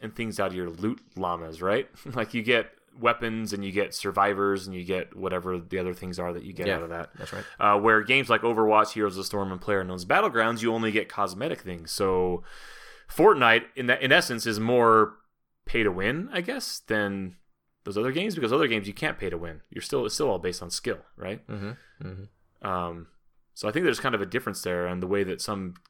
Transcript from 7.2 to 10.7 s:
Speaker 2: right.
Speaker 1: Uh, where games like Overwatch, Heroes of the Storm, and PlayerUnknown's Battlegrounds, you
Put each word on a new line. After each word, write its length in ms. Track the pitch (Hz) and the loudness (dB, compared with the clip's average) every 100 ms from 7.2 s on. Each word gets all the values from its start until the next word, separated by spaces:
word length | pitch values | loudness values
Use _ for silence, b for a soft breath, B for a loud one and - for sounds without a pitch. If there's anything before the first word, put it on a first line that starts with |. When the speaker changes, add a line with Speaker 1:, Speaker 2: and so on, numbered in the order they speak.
| - | -12
Speaker 2:
right. 120 | 98 B B | -12 B B
Speaker 1:
Uh, 180 | 104 104 | 4 6
where 240 | 110 110 | 6 6
games 260 | 104 135 120 | 6 2 4
like 140 | 110 | 2
Overwatch, 500 | 117 113 107 107 104 | 2 4 6 6 4
Heroes 220 | 110 104 | 2 0
of 40 | 92 | -2
the 60 | |
Storm, 280 | 92 104 98 | -4 -4 -4
and 80 | 92 | -4
PlayerUnknown's 440 | - 101 92 92 | -2 0 0 -6
Battlegrounds, 580 | 90 165 214 117 113 117 | 0 2 2 2 2 2
you 120 | 117 | 0